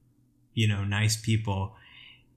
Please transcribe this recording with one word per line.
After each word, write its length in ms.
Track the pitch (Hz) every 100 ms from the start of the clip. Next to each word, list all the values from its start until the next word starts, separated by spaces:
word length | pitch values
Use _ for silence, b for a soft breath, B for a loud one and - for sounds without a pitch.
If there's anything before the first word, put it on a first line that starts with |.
| _ _ _ _ _
you 140 | - 107
know, 160 | 101
nice 320 | 101 101 107 -
people. 600 | - 110 110 95 95 B B B B B B